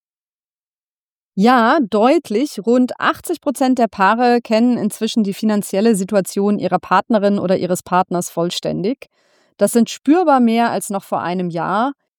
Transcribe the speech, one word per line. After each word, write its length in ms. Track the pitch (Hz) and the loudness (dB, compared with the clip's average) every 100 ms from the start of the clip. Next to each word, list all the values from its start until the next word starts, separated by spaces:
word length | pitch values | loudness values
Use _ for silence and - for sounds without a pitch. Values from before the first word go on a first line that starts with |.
| _ _ _ _ _ _ _ _ _ _ _ _ _ - | _ _ _ _ _ _ _ _ _ _ _ _ _ 0
Ja, 440 | 214 254 226 311 | 2 4 4 2
deutlich. 760 | 220 214 233 330 - 208 294 - 196 | 0 2 2 2 0 -4 -4 -4 0
Rund 280 | 247 254 - | 0 0 -2
achtzig 400 | 147 320 - 339 | -4 -4 -6 -6
Prozent 400 | - 240 262 262 | -4 -2 0 0
der 80 | 226 | 0
Paare 540 | - 190 226 247 240 | 2 2 2 2 2
kennen 360 | 240 220 240 240 | 0 0 2 0
inzwischen 460 | 214 - 220 - | -2 -4 -4 -2
die 100 | 202 | -2
finanzielle 640 | 190 220 208 - 190 226 202 | -2 -2 -2 -2 0 2 2
Situation 640 | 190 202 180 - 202 208 | 0 -2 -2 -2 0 0
ihrer 200 | 185 180 | 0 -2
Partnerin 600 | - 185 - 220 202 202 | 0 0 2 2 2 0
oder 180 | 180 185 | 0 -2
ihres 260 | 175 175 | -2 -4
Partners 460 | - 180 185 190 180 | -2 0 0 -2 -4
vollständig. 760 | - 170 - 160 156 180 277 - _ _ _ _ - | -4 -4 -4 -6 -4 -4 -6 -10 _ _ _ _ -4
Das 140 | 202 | 0
sind 180 | 240 226 | 0 0
spürbar 500 | - - 330 339 269 | -2 2 2 4 4
mehr 320 | 240 226 233 | 4 2 0
als 180 | 190 - | -2 -6
noch 140 | 196 | -8
vor 180 | - 175 | -6 -6
einem 280 | 151 180 180 | -4 -4 -4
Jahr. 440 | 165 160 190 254 277 _ | -4 -4 -2 -2 -6 _